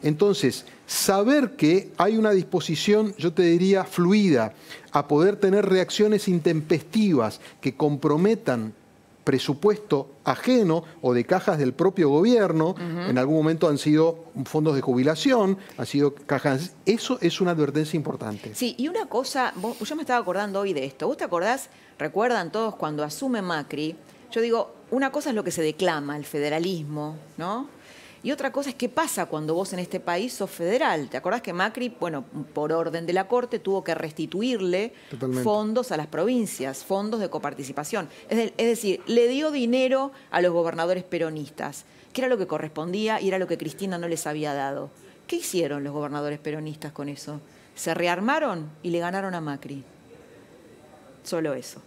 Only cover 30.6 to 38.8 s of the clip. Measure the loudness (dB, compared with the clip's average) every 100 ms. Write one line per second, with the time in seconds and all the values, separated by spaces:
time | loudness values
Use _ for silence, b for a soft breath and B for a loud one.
30.6 | -2 0 2 0 -4 -6 -4 -4 -4 -2
31.6 | -2 -2 -8 -6 -6 -6 -8 -12 -8 -4
32.6 | -2 0 -2 -4 -2 -2 0 0 -2 -4
33.6 | -2 -2 -2 -4 -4 -6 -6 -2 -2 0
34.6 | 0 0 -2 -10 B -6 -2 0 2 0
35.6 | 0 -2 -2 -4 -4 -2 0 2 0 -4
36.6 | -6 -6 -4 -2 -2 -4 -4 -4 -6 -8
37.6 | -8 -8 -4 -6 -6 B B -2 0 0
38.6 | 0 0